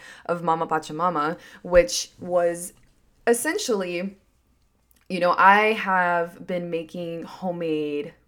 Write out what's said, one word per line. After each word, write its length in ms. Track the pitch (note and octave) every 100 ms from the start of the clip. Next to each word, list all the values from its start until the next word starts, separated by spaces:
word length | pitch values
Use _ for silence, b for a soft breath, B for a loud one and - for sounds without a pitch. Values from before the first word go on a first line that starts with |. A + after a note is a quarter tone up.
| B B -
of 160 | F3
Mama 240 | E3+ E3 D#3+
Pachamama, 720 | D#3 D#3 D3+ F3+ D#3+ D3+ F3 B B
which 480 | F3+ F3 E3+ - - -
was 540 | F3 F3 F3 E3+ F3+ - _ _ _ _ -
essentially, 920 | A#3+ D#4 G4+ - G3+ F3+ F3 F#3+ - _ _ _ _ _ _ _ _ -
you 100 | F3+
know, 140 | F3 -
I 380 | F#3+ G#3 G#3+
have 720 | A3 G3 F#3 F3 F3 E3+ - F3
been 240 | F3+ F3
making 540 | E3 E3 F3+ E3+ E3
homemade 880 | E3 - F#3 E3+ E3 D#3 D3 D3 D3 -